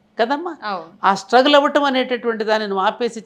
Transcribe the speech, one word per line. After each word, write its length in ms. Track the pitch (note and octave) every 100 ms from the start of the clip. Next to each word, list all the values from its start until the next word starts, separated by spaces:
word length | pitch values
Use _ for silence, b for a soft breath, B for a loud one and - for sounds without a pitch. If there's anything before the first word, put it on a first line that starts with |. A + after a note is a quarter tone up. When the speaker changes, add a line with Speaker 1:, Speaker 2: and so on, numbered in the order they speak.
| _ -
Speaker 1:
కదమ్మా? 380 | A#3 D4 F4 D#4
Speaker 2:
అవును. 260 | G#3+ F#3 E3 -
Speaker 1:
ఆ 100 | F#3+
స్ట్రగుల్ 400 | F#3+ - B3 C4
అవ్వటం 300 | C#4+ C#4+ D4
అనేటటువంటి 600 | C#4+ C4 B3+ B3 A#3+ A3
దాన్ని 240 | A3 A3 G#3
నువ్వు 160 | F#3+
ఆపేసి 400 | G3 A3+ A#3+ A3+